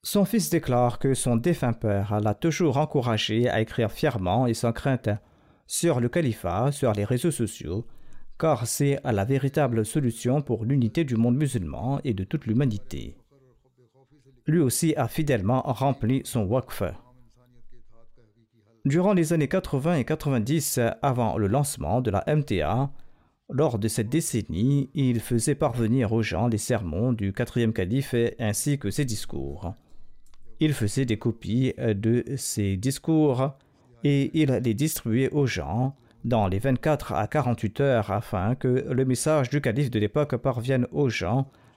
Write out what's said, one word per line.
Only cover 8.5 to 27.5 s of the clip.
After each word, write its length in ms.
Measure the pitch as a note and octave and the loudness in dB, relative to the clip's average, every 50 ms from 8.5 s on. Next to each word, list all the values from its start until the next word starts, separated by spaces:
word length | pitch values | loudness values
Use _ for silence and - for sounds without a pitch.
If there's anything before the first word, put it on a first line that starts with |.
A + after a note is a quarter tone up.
| D3 A2 A#2 | 0 0 -2
c'est 320 | A2+ - - C#3+ C#3 C#3 - - | -4 -2 0 2 0 0 0 0
la 180 | B2+ A2+ G2+ G2 | 0 0 0 2
véritable 600 | A#2+ C3+ C3+ C3+ C3+ - D#3+ D3 B2+ A#2+ A2+ G#2+ | 2 0 0 0 0 0 0 0 2 2 0 -2
solution 560 | - - D#3 C#3 A#2+ A2+ - - A#2+ B2+ D3+ | 0 -2 0 0 0 -2 -2 -2 0 0 0
pour 240 | C#3+ - A#2+ G#2+ A2 | 0 0 -2 -2 0
l'unité 400 | - C#3 C#3 A#2+ G#2+ - E3 E3+ | 0 2 2 2 2 0 0 -2
du 100 | C3 B2 | 0 2
monde 220 | A2 A2+ A#2+ B2 | 2 2 2 2
musulman 640 | C3+ D3+ C3+ A2+ A#2 F2 D2+ C2 B1 F2 B2 C#3 - - | 2 0 0 -2 -4 -4 -4 -6 -6 -4 -4 -4 -2 -2
et 100 | C#3 G#2+ | -4 -4
de 120 | F#2+ F#2 | -4 -4
toute 200 | - - D3+ - | -4 -4 -6 -2
l'humanité. 720 | - G#2+ A#2+ C#3+ C3+ G#2+ F#2+ - - F2 F2 G#2+ G#2 - - _ _ _ C#3 C3 C3 A#2 A2 _ C3 _ _ B2 _ _ _ _ _ - _ _ - _ _ _ | 0 0 2 2 0 0 -4 -8 -8 -10 -10 -10 -12 -14 -18 _ _ _ _ _ _ _ _ _ _ _ _ _ _ _ _ _ _ -20 _ _ -20 _ _ _
Lui 140 | - D3+ F3 | 0 2 4
aussi 340 | D3+ B2 - - E3 D#3+ - | 4 2 2 2 2 2 2
a 100 | - B2 | 0 -2
fidèlement 540 | A#2 - - D#3 C#3+ C3+ G#2+ F2+ G2 B2 B2+ | -2 -2 -2 0 0 0 2 2 2 2 2
rempli 600 | - - B2 - C3+ C#3 C3 - - A2 C3 C3+ - | 0 -2 -2 0 0 0 0 0 0 0 0 0 0
son 180 | - - B2 G2+ | -2 -2 -2 0
waqf. 400 | F#2 A2+ C3 A#2+ - - - G2+ - F2+ - - - _ - - - _ A#2+ B2 B2 B2 A#2+ A#2 - A#2+ A#2+ A2+ A2 G#2 A2+ A#2 A#2 - - A#2 G#2+ G#2 A#2 A2+ _ _ A2+ G2+ _ _ _ _ | 2 0 0 -2 -4 -6 -4 -4 -4 -6 -10 -18 -20 _ -20 -20 -20 _ _ _ _ _ -20 -18 -18 -18 -18 -18 -20 -20 -20 -20 -20 -20 -20 -20 _ _ _ _ _ _ _ _ _ _ _ _
Durant 300 | C3+ C#3 E3+ F3+ G3+ G#3 | 0 2 4 4 4 4
les 180 | F3+ E3 D#3 | 4 4 4
années 160 | E3+ D#3+ E3 | 2 2 2
quatre-vingts 480 | E3 - F#3+ F#3 - - C3+ B2+ E3 F3+ | 2 2 0 0 0 -4 -2 0 2 2
et 100 | D3+ A#2 | 0 0
quatre-vingt-dix, 760 | - D#3 D#3 - C#3+ C3+ A#2+ G#2 A#2+ D3+ E3 C#3 - - C3 A#2 A2+ - - | 0 -2 -2 0 0 0 0 2 2 0 0 0 0 0 2 0 0 0 0
avant 360 | - C#3 C3 B2 A#2+ G#2+ - | -2 0 0 2 0 0 0
le 100 | G2 G#2 | 0 0
lancement 540 | F#2+ G#2 C#3 C#3+ C#3 - - - D2+ G2 B2+ | 2 2 2 0 0 -4 -6 -2 0 0 0
de 100 | B2+ A2+ | 0 2
la 120 | G2 G2 - | 0 0 0
M 160 | - D3+ D3+ C#3 | 2 0 0 0
T 180 | - G#2+ F2+ | 0 0 0
A, 300 | D2+ D2 G2+ A#2+ C3+ C#3 - - - - - _ _ _ _ _ _ - | 0 0 0 0 0 -2 -4 -12 -16 -20 -20 _ _ _ _ _ _ -6
lors 300 | D#3+ C3 D3+ D3+ A#2 G#2 | 0 0 0 2 0 0
de 80 | G#2 | -2
cette 220 | A2+ - - A2 G#2+ | -2 -2 -2 -2 0
décennie, 840 | C3+ E3 E3 - - A#2 F#2+ - E2 E2+ A2 C3+ C#3+ C#3+ C3+ - _ | 0 -2 -2 0 -2 -4 -2 -2 -2 0 2 2 2 2 0 -2 _
il 280 | D3+ C3+ B2+ A#2+ A2+ | 0 2 2 2 0
faisait 340 | - - B2 A#2 - D3+ C#3+ | 0 0 -2 0 2 0 0
parvenir 560 | C#3+ D#3 C3+ A#2 B2 A#2 G#2+ A#2+ C3+ A#2+ G2 | 0 0 -2 0 0 2 2 2 2 2 2
aux 100 | A2 A2+ | 2 0
gens 260 | A2 - - D#2+ A2+ | 0 0 0 0 0
les 100 | A#2+ A2+ | 0 0
sermons 560 | G2+ - - B2+ G#2+ G2 E2+ D2+ F2+ A#2 B2+ A#2+ | -2 0 0 -2 -2 -2 -4 -2 0 0 0 0
du 180 | A2 G2+ G2 | 0 -2 -4
quatrième 400 | G2 - B2 - | -2 -2 -6 -2